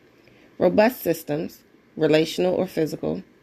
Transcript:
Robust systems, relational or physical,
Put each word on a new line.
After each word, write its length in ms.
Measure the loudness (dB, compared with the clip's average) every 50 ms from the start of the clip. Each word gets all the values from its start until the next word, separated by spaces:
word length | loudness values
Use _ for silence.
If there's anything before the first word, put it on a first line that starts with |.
| _ _ _ _ _ _ _ -20 -20 _ _ 0
Robust 420 | 0 2 4 4 4 2 0 -2
systems, 640 | -4 -4 -4 -4 -4 -6 -6 -6 -6 -8 -12 -18 _ _ _ _ _ _ _
relational 580 | 0 2 4 4 4 2 0 -2 -2 0 0 0
or 120 | 0 -2
physical, 560 | -2 -2 -4 -4 -4 -4 -6 -6 -6 -6 -6 -8 -14 _ _